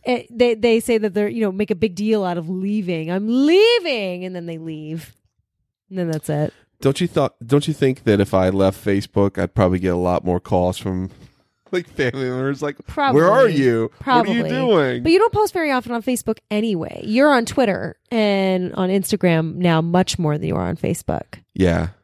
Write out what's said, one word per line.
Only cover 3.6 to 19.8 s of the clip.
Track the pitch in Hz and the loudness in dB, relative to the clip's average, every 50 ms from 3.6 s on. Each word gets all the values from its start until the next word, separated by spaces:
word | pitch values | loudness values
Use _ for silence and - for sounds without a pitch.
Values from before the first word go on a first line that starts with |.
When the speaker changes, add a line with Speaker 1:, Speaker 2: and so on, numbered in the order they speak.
| 427 466 480 466 349 330 269 226 202 185 180 175 185 | 4 4 2 0 0 -2 -4 -4 -4 -6 -6 -8 -8
Speaker 1:
and | 185 180 | -8 -10
then | 175 170 | -10 -10
they | 170 165 | -10 -10
leave. | 160 160 165 156 151 156 151 160 165 151 - _ _ _ _ _ _ _ _ _ _ _ _ _ _ _ _ | -10 -10 -10 -10 -10 -10 -10 -10 -10 -12 -16 _ _ _ _ _ _ _ _ _ _ _ _ _ _ _ _
And | 190 190 | -8 -6
then | 175 165 | -4 -4
that's | 160 156 - - | -4 -6 -4 -4
it. | 151 147 151 - _ _ _ _ _ _ | -2 -2 -2 -4 _ _ _ _ _ _
Speaker 2:
Don't | - 135 139 - | 0 0 0 2
you | 180 | -2
thought, | 170 - 165 139 - _ _ 117 | -2 0 0 -2 -2 _ _ -2
don't | 117 135 147 143 | 2 2 2 2
you | - 151 | 0 -2
think | - 143 135 131 - _ | 0 0 0 0 0 _
that | 117 104 101 | 2 4 4
if | 98 - - | 2 2 2
I | 95 92 92 | 2 2 2
left | 95 98 95 95 95 - - | 2 2 2 2 0 -2 -2
Facebook, | 107 98 98 104 - _ 104 101 101 _ - | 0 0 0 -2 -2 _ 0 0 0 _ -2
I'd | 90 90 _ | -4 -2 _
probably | - 98 92 92 92 | 2 2 2 2 2
get | 90 92 87 | 0 0 0
a | |
lot | 87 90 90 90 80 - | 0 0 0 0 0 0
more | 90 90 90 | -2 -2 -2
calls | _ - 107 90 90 90 92 | _ -2 0 0 2 0 -2
from, | - - 98 92 92 92 95 - - - - _ _ _ _ _ _ _ _ | -4 -6 -6 -6 -6 -6 -8 -12 -16 -20 -20 _ _ _ _ _ _ _ _
like, | - 185 175 | -6 -6 -6
family | _ - - 143 123 117 135 131 127 | _ -4 -2 -2 -2 -2 -4 -6 -4
members, | 127 127 131 139 139 139 | -4 -4 -4 -4 -4 -4
like, | 147 147 147 _ - - - | -6 -8 -8 _ -18 -12 -4
"Where | - 285 | -2 0
are | 269 247 | 4 4
Speaker 1:
Probably. | 143 165 180 208 262 - 226 165 | 6 6 6 6 6 4 4 4
Speaker 2:
you? | 139 135 123 117 113 113 - _ _ | 2 2 4 2 2 -2 -4 _ _
Speaker 1:
Probably. | - 277 254 240 226 214 226 233 | -2 2 2 2 2 2 0 -2
Speaker 2:
What | - - | -2 -2
are | 240 | -2
you | 254 262 | -2 2
doing?" | 247 214 170 143 131 123 120 240 | 4 4 4 4 2 -2 -2 2
Speaker 1:
But | 320 330 | 2 4
you | 381 | 4
don't | 440 466 - | 4 2 2
post | 403 427 381 - | 0 -2 0 0
very | 370 320 294 | -2 -2 0
often | 269 254 233 233 240 | -2 -2 -4 -4 -8
on | 233 | -6
Facebook | 220 - 247 233 - - 220 - _ _ | -2 -2 -4 -2 -2 -4 -6 -6 _ _
anyway. | 214 208 220 233 202 165 - - - 50 - | -4 -2 -2 -2 -2 -4 -6 -8 -10 -12 -6
You're | - 214 247 285 302 285 | -2 2 4 4 6 4
on | 240 233 | 2 0
Twitter | - - - 254 214 185 - - - - _ _ _ | 0 0 0 2 2 0 -2 -4 -8 -12 _ _ _
and | 247 226 214 208 202 196 190 190 185 185 180 180 - | -2 0 2 2 2 2 2 0 0 0 -2 -4 -4
on | - 185 180 | -2 -2 0
Instagram | 190 202 185 - - 190 - 180 165 160 160 160 - | 0 -2 0 0 -2 2 2 2 2 2 0 -2 -4
now | - 180 175 165 160 | 0 0 2 2 2